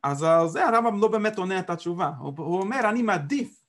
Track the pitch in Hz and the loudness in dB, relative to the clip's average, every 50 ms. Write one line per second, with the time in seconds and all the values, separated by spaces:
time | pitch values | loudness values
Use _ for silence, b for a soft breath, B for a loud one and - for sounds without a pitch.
0 | - 139 143 143 151 160 165 165 165 165 160 - 381 302 226 233 233 233 208 202 | -2 -4 -2 0 4 4 6 6 4 2 0 0 2 4 4 4 4 2 2 2
1 | 214 214 202 220 208 214 214 214 185 185 190 185 180 - 175 165 - 175 175 170 | 2 2 2 2 0 0 -2 -2 -4 -2 -2 -4 -2 -4 -6 -6 -4 -6 -4 -2
2 | 180 147 139 131 139 143 139 151 156 156 175 185 190 202 247 277 240 208 214 247 | -4 -4 -4 -6 -10 -10 -10 -8 -4 -2 -2 -2 -2 -2 -2 0 0 0 0 0
3 | 240 214 196 170 143 143 285 139 - - - _ _ | 0 0 0 0 -2 -2 -4 -4 -4 -6 -10 _ _